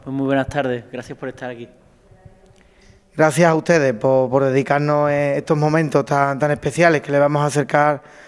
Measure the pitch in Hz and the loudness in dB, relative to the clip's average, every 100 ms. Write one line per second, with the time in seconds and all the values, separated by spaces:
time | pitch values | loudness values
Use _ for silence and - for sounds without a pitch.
0 | 139 135 135 135 127 147 131 120 110 123 | -10 -4 0 0 0 -4 -4 -6 -8 -16
1 | 117 139 131 - 127 120 117 _ _ _ | -14 -12 -12 -12 -14 -14 -18 _ _ _
2 | _ - - _ _ _ _ _ - _ | _ -20 -20 _ _ _ _ _ -20 _
3 | _ 151 156 147 170 160 156 165 135 107 | _ 0 0 4 2 2 2 2 2 0
4 | 135 131 127 135 135 135 135 143 147 147 | 2 2 2 0 2 0 0 0 0 0
5 | 147 143 143 143 147 151 151 160 156 143 | 0 0 -2 -4 -2 0 2 0 2 0
6 | - 139 139 135 147 143 151 156 170 147 | 0 0 0 0 -2 -2 -4 2 2 2
7 | 143 143 143 147 147 147 139 147 147 139 | 0 0 2 2 0 -2 0 2 2 0
8 | - - | -10 -20